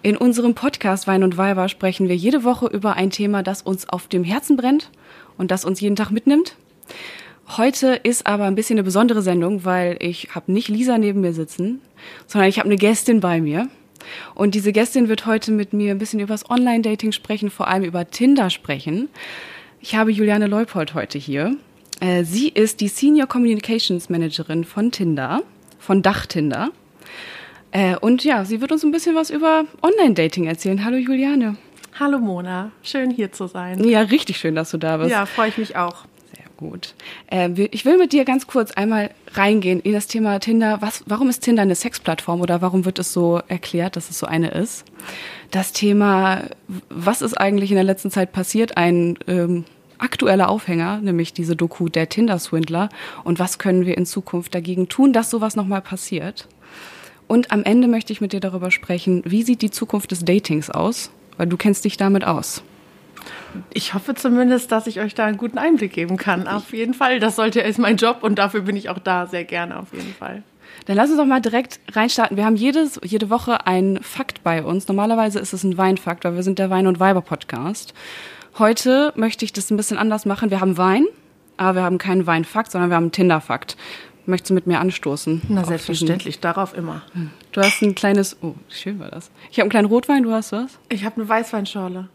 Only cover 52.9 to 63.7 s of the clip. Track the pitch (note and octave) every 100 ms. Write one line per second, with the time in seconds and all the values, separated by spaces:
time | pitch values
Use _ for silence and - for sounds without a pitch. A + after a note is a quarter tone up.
52.9 | - - - - E3+ F3+ - G3+ F#3 F3+
53.9 | F3 F3 - - F3 F3 F3+ E3+ F3+ F3+
54.9 | - C4+ A3+ A3+ A#3 A3 G#3+ G3 G3 -
55.9 | F#3+ - E3+ - - - _ - - -
56.9 | - - - _ A3+ B3 G#3 G3+ A#3 B3
57.9 | A3+ - G#3+ G3+ G3 F#3+ F3+ F3+ F#3 -
58.9 | F3 F#3+ F3+ E3+ G3+ A#3 A#3 G#3+ - A3
59.9 | G#3 - F3 E3+ G3 G3+ D#3 D3 - F3
60.9 | A#3+ - - - - E3+ F3 G#3+ G3 G#3
61.9 | - G3 G3 - D#3+ - - - - -
62.9 | - - - - - - F#3+ F#3